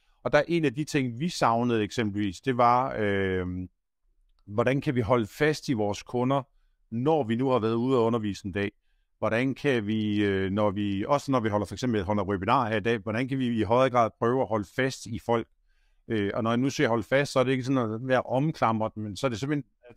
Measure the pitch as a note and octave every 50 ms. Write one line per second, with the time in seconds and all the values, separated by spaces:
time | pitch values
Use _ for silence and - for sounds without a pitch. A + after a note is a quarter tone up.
0 | _ _ _ _ - - - D3 C#3+ - E3+ E3+ D#3 C#3+ A2+ C#3 D#3 - - D3+
1 | C3 B2 A#2 A#2 D3+ F3+ - - - A#2+ A2+ A#2 A#2+ B2 A#2 A2 G#2 G2 - -
2 | A#2 G#2 G2 G#2 G#2 G2+ F2+ - - C3+ B2+ A#2+ B2 A#2+ B2 B2 B2+ C3+ B2 B2
3 | G#2+ G2+ G2+ G2 G2 F#2+ F#2 F#2 F2+ F2+ F2+ F#2 F2+ F2+ _ _ _ _ _ _
4 | _ _ _ _ _ _ _ _ _ - G2+ A2 A#2 B2 C3+ C#3+ - D3+ C3 B2
5 | A2+ G2 B2+ A#2+ A2 G2+ - - D3+ D#3 D3+ - - - C#3 G#2+ G#2 G2+ G2+ -
6 | - - - B2 B2 B2+ C#3 C#3 B2+ _ _ _ _ _ _ _ _ - A2+ A#2
7 | B2+ D3 E3 D#3 C3 G#2+ A#2 A#2 C3 C3+ B2+ A#2+ G#2 A2+ A2+ A#2 A#2+ C3 C3+ B2
8 | A2+ A2+ A#2 A#2+ G#2+ G#2 F#2+ - - G2+ F2+ G2+ G2+ G2 - _ _ _ _ _
9 | _ _ _ - A2+ G#2+ A2 A2+ B2+ C3+ B2 - - C#3+ C3 A#2+ G#2 G2+ A2 A2
10 | G#2+ G#2+ G#2 G#2 G#2 G2+ G2 F#2+ F#2+ F#2+ F#2+ G#2 G#2 G#2 F#2+ G#2 G#2 G2+ G2 F#2+
11 | G#2+ C3 C#3+ C#3+ - - C3+ B2+ A2 A2 G#2 G#2 G2+ - G#2+ - - B2+ A2+ G#2
12 | F#2 E2+ G#2+ G#2 G2 F2+ G2+ F#2 F2+ G2+ B2 C#3 B2 G#2+ A2+ G#2+ F#2+ A#2 A#2 A2+
13 | F#2 A2+ G#2+ A2+ C3 B2+ C#3 C3+ C3 A#2+ A#2+ A2 G#2 F#2 A#2 B2 C3 C3 A#2 B2
14 | A#2 G#2+ - - A#2+ A#2 B2+ C3+ B2+ F#2 A2 G#2+ G2+ - - - C3 C3+ B2+ -
15 | - G#2 A2+ G#2 - - A#2 A#2 - _ _ _ _ _ _ _ _ _ _ _
16 | _ - A2+ G#2+ G2+ G2 G#2 A#2+ A2 A2+ A#2 A#2+ B2+ C#3+ - - D3 A#2 A2+ A#2
17 | G#2 - C3 C#3 C#3+ C3+ - C3+ B2+ B2+ C3+ C3 B2 C3 C#3 C3 A#2+ G#2+ A2 A2+
18 | C3 C3 B2+ B2 - - A#2+ B2+ C#3+ D#3+ D3 - B2+ A2+ A2+ A2 A2 A2 - A2
19 | G#2+ G#2+ G2+ - - C3+ A#2 G2 C3+ C#3 D3+ D3 C3+ _ _ _ _ - A#2